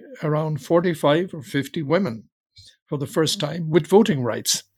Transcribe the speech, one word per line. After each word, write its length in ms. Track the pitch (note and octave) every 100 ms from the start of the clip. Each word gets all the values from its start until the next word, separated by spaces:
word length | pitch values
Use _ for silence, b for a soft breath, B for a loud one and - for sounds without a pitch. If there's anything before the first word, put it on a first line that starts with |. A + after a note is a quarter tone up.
| - C4
around 400 | D#3 D3+ D#3 D3+
forty-five 720 | - E3+ F3+ D#3 D3 D#3 F#3
or 80 | E3
fifty 400 | A#2 C#3+ C3+ E3+
women 460 | C#3 E3+ F#3+ A2+ - _ _ _ b b -
for 120 | D3
the 80 | C#3
first 340 | F3 D#3 -
time 300 | D3 E3 D#3+
with 160 | E3 D3+
voting 360 | G3 A3+ D3
rights. 420 | A#2+ A2+ - - -